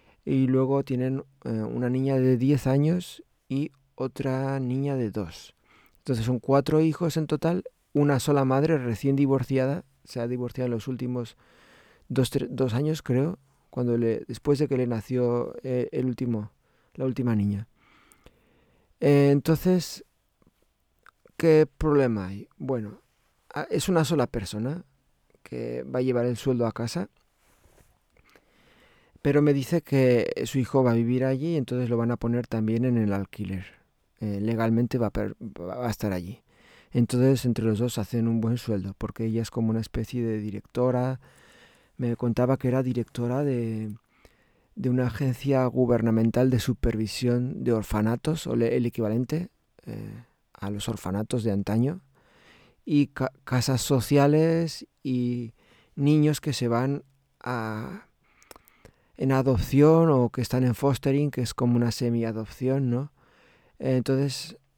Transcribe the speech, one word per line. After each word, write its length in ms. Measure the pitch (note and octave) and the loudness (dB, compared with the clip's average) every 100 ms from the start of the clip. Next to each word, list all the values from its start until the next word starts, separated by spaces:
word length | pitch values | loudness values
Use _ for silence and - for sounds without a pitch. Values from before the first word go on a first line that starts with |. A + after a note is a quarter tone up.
| _ _ - | _ _ -2
Y 200 | C3+ C3 | 0 2
luego 380 | C3 C3 C#3 | 2 2 0
tienen, 380 | C#3 B2+ C3 C3+ - _ | -2 -2 -2 -4 -8 _
eh, 60 | - | -6
una 400 | A2 A2 A#2+ B2 | -4 -4 -4 -2
niña 260 | B2+ C3+ C3 | 0 0 2
de 220 | B2+ B2 | 4 4
diez 280 | C3 C#3+ C3 | 4 2 2
años 560 | C#3 D3+ F3+ - - - _ - | 2 2 0 -4 -16 -20 _ -8
y 260 | C3+ D3+ _ _ | -6 -6 _ _
otra 640 | - C3 - C3+ C3 C3+ C3+ | -8 -8 -4 -4 -2 -2 -2
niña 380 | B2 C3 C#3+ C3+ | -2 -2 -2 -2
de 140 | A2 | -2
dos. 440 | G#2+ E2+ - - _ _ _ _ _ | -4 -8 -10 -20 _ _ _ _ _
Entonces 260 | - A#2+ | -4 -2
son 140 | A2+ B2 | 0 -2
cuatro 420 | - C#3 C#3 D#3 | 2 2 4 4
hijos 380 | D#3+ D3+ E3+ D#3+ | 2 2 -2 -2
en 80 | D3+ | -2
total, 380 | D3+ E3 F3+ - _ _ | -2 0 -2 -6 _ _
una 260 | C#3+ D3 C3+ | 2 2 2
sola 260 | - C#3 C3 | 2 2 4
madre 320 | C3 D#3 D3+ | 2 2 0
recién 380 | B2 G#2+ C#3 C#3 | 0 -2 0 2
divorciada, 680 | C#3 C3+ C3 C3 C3 D#3+ - _ | 2 0 0 0 0 -2 -8 _
se 160 | - B2 | -14 -8
ha 80 | A#2 | -6
divorciado 380 | B2 A#2+ B2+ B2+ | -4 -6 -4 -4
en 60 | |
los 160 | A2+ C3 | -4 -6
últimos 480 | B2 B2 B2 A#2 - _ _ _ - _ _ - | -6 -6 -6 -8 -12 _ _ _ -20 _ _ -4
dos, 220 | B2 B2+ | 0 0
tre-, 180 | C#3+ - | 0 -4
dos 220 | B2+ C3 | -2 -2
años, 300 | A#2 D3+ D#3 | 0 -2 -2
creo, 360 | - B2+ D3+ F#3+ _ _ _ | -2 0 0 -4 _ _ _
cuando 300 | B2+ B2 A#2+ | -4 0 2
le, 260 | A2+ A2 - | 0 -2 -4
después 320 | A2+ D3 C#3 | -4 0 2
de 100 | C#3+ | 2
que 100 | C3 | 0
le 80 | B2 | -2
nació, 680 | A2+ - B2+ A#2+ A#2+ B2 - | -4 -4 0 0 0 -4 -8
eh, 260 | C3 B2 - | -4 -4 -2
el 140 | C#3+ B2+ | -2 -4
último, 460 | A#2+ B2 A2 G#2+ _ _ _ _ | -2 -2 -4 -6 _ _ _ _
la 100 | - | -6
última 300 | C3 B2+ B2 | -4 -2 0
niña. 340 | G#2+ G2+ G2+ A2 _ _ _ _ _ - _ _ _ _ _ _ - | 0 0 -2 -6 _ _ _ _ _ -20 _ _ _ _ _ _ -2
Eh, 300 | D3 C#3+ C#3 | 4 6 6
entonces, 760 | C#3+ E3 D#3 F#3 F#3 - - - _ _ _ _ _ _ _ _ _ _ _ - - | 4 2 0 2 2 0 -10 -18 _ _ _ _ _ _ _ _ _ _ _ -20 0
¿qué 300 | E3 D#3 D3+ - | 6 6 6 2
problema 500 | D#3 C#3+ B2+ G#2+ F#2+ | 2 4 4 0 -4
hay? 200 | G2+ - - | -10 -14 -10
Bueno, 460 | C3+ B2 G#2 - _ _ _ _ - | -4 -4 -6 -12 _ _ _ _ -14
a-, 140 | - - | -10 -4
es 200 | D#3 G3 | -2 2
una 140 | E3+ | 2
sola 220 | D#3 D#3 A#2+ | 2 2 0
persona 580 | A#2 F#2+ G#2 A#2+ E3+ - _ _ _ _ _ | -2 -6 -6 -6 -8 -14 _ _ _ _ _
que 400 | - B2 A#2 B2 | -14 -10 -8 -8
va 160 | C3+ B2+ | -6 -2
a 40 | |
llevar 220 | C3 A#2+ | 0 2
el 140 | B2 A#2 | 0 -2
sueldo 280 | C#3 B2 A2+ | 0 0 0
a 60 | |
casa, 380 | - A#2 E3+ G3 _ _ _ _ _ _ _ _ _ _ _ _ _ _ _ _ _ _ _ _ _ | -2 -6 -6 -8 _ _ _ _ _ _ _ _ _ _ _ _ _ _ _ _ _ _ _ _ _
pero 180 | C#3+ C#3+ | 0 4
me 140 | D3 | 4
dice 260 | C#3 B2+ E3+ | 2 0 -2
que 500 | - C#3 B2+ A#2+ - - | 0 4 6 4 2 -2
su 140 | A2+ C3+ | -4 -2
hijo 260 | A#2+ C3+ | 0 2
va 60 | B2 | 4
a 40 | |
vivir 300 | A#2 A#2 B2 | 4 2 0
allí 300 | C3 C3+ D#3+ | 0 -2 -2
y 20 | D#3+ | -2
entonces 320 | B2 B2 B2 | -2 -2 -2
lo 80 | A#2 | 0
van 140 | A#2 | 0
a 80 | A#2 | -2
poner 280 | A#2 A#2+ A#2 | -2 -2 -2
también 380 | A2+ A2 A#2 | -2 0 0
en 140 | B2+ A#2+ | 2 2
el 160 | G#2 | 2
alquiler. 500 | G2 G2 - F#2+ F#2+ - - _ _ _ - | 0 -4 -8 -8 -8 -10 -18 _ _ _ -10
Eh, 180 | G#2+ G2+ | -6 -4
legalmente 580 | G#2+ A2+ A2+ A2+ A#2+ B2+ | -2 0 2 2 2 0
va 80 | G#2+ | -2
a 40 | |
per-, 240 | - G#2 - | -2 -6 -8
va 460 | A2+ - F2 A2 B2 | -14 -12 -10 -6 -6
a 40 | |
estar 220 | G#2 G#2+ | -4 -4
allí. 300 | F2+ F2 A2+ _ _ _ - _ | -4 -8 -14 _ _ _ -20 _
Entonces, 520 | B2 A#2 B2 C3 C3 B2 | 0 0 4 4 4 0
entre 180 | A2+ | 0
los 140 | A2 G#2 | 0 0
dos 200 | A#2+ A#2 | -2 -4
hacen 300 | G2 A#2+ A2+ | -4 -2 0
un 120 | A2+ | 0
buen 180 | A2+ A#2+ | 0 -2
sueldo, 360 | - G2+ F#2+ - | -2 -4 -4 -8
porque 260 | G#2+ - | -8 -6
ella 180 | A2+ A2+ | -4 -2
es 80 | A2+ | -4
como 200 | - A2+ | -2 -2
una 100 | A2+ | -2
especie 440 | A2 - A2 B2 | -4 -6 -6 -4
de 140 | A2+ G#2+ | -4 -4
directora. 840 | G#2 G2+ - - B2+ B2 B2+ B2+ - _ - - - _ _ - | -6 -10 -8 -2 0 0 -2 -6 -12 _ -20 -20 -20 _ _ -6
Me 200 | A#2+ A#2 | -4 -2
contaba 400 | A#2+ A2+ B2 C3 | -2 2 2 2
que 100 | B2+ | 0
era 140 | C3 | 0
directora 600 | B2+ A#2+ A2+ - A#2+ B2+ | 0 -2 -4 -4 -4 -2
de, 520 | D3 A#2+ A2+ A2 A2 A2 _ _ - _ _ _ _ - | -2 -2 -2 -4 -8 -12 _ _ -20 _ _ _ _ -6
de 140 | B2+ | 0
una 160 | B2 B2 | 0 0
agencia 580 | A#2 C3+ A#2+ C#3 C3+ B2+ | -2 -2 -2 0 2 2
gubernamental 840 | B2 B2 A#2 A2+ A2+ A2+ A#2+ C3 | 2 2 4 2 2 2 4 4
de 100 | B2 | 2
supervisión 1040 | - A#2+ A#2+ A2 G#2+ - B2 A#2+ B2 - | 0 -2 0 -2 -4 -2 0 0 -2 -4
de 80 | B2 | 0
orfanatos, 760 | A2 G#2 G#2+ A2 A#2 - E3 - | 0 0 0 0 0 -2 -4 -2
o 100 | A#2+ | 0
le-, 200 | A#2 B2+ | 2 2
el 80 | A#2+ | 0
equivalente, 640 | - G#2+ A2+ B2+ D#3+ F3+ _ _ _ - | -2 -2 0 -2 -4 -6 _ _ _ -14
eh, 380 | G#2+ G#2+ G#2+ A#2 _ _ | -12 -12 -14 -18 _ _
a 180 | - G2 | -12 -8
los 180 | G#2 A2 | -6 -6
orfanatos 560 | G#2+ F2+ G2 A2 B2 | -6 -4 -4 -2 -2
de 60 | A2 | -2
antaño, 520 | G2 G2 A2 C3 F3+ - _ _ _ _ - _ _ | -2 0 0 0 -2 -12 _ _ _ _ -20 _ _
y 240 | - D3 C#3 | 0 2 2
ca-, 240 | - B2+ - | -2 -6 -6
casas 360 | - B2+ A#2+ B2+ | -4 -2 0 0
sociales 1080 | - C3+ G#2+ C#3+ C#3+ D3+ E3 E3 E3 - - _ | 2 0 4 4 6 6 4 2 -2 -6 -18 _
y 520 | C#3 B2+ A#2+ B2 A2+ - _ _ _ - | -4 -2 -2 -4 -8 -14 _ _ _ 0
niños 440 | C#3+ D3+ D3+ D3 | 4 6 4 2
que 120 | D#3 | -2
se 160 | B2+ A#2+ | -2 0
van 340 | A#2 C3+ C#3+ - _ _ _ | 2 0 -4 -8 _ _ _
a, 640 | - B2 A2 A2 - G#3 - _ _ _ - - _ _ - _ _ - | -8 -6 -6 -6 -8 -12 -16 _ _ _ -20 -20 _ _ -20 _ _ -4
en 160 | C3+ | 0
adopción 800 | C3+ C3 B2 - C3+ D3+ D#3+ E3 | 2 2 2 2 6 8 8 6
o 200 | C3 A#2+ | 4 2
que 120 | - | -2
están 200 | A#2 B2+ | -4 0
en 140 | B2+ A2+ | 0 0
fostering, 560 | C#3 C3 C#3 C#3 D3 | 0 0 0 0 0
que 80 | C3+ | -2
es 140 | A#2 | -6
como 200 | - B2 | -2 0
una 160 | A#2+ A#2+ | 2 0
semi-adopción, 960 | - A#2+ A#2 A2+ A2 G#2+ - B2+ C3+ C3 | -2 -2 -2 -2 -6 -10 -4 -2 0 0
¿no? 220 | A#2+ C#3+ _ _ _ _ _ _ - C3 | -2 -4 _ _ _ _ _ _ -6 0
Entonces, 720 | C3 A#2+ C3+ C#3 - - - _ | 0 2 0 0 -4 -12 -16 _